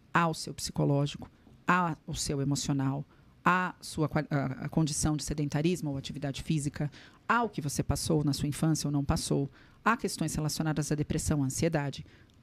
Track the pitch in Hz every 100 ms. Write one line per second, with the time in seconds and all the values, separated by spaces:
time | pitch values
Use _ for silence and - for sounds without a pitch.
0 | - 170 170 156 - - - - 147 143
1 | 143 - - - - - - 180 175 151
2 | - 160 - 143 139 139 - 143 135 139
3 | - - - - 175 185 185 - - -
4 | 151 156 151 143 135 - - - 156 151
5 | 170 151 - 151 147 147 160 175 151 135
6 | - 143 147 135 - 156 143 - 147 -
7 | - - - 226 226 - 147 - - 143
8 | - 160 147 139 147 - 160 156 147 143
9 | 139 160 - 143 139 - - - - 233
10 | 190 - 160 - 151 - 156 151 147 151
11 | 151 156 - 151 135 - 165 160 143 -
12 | - - - -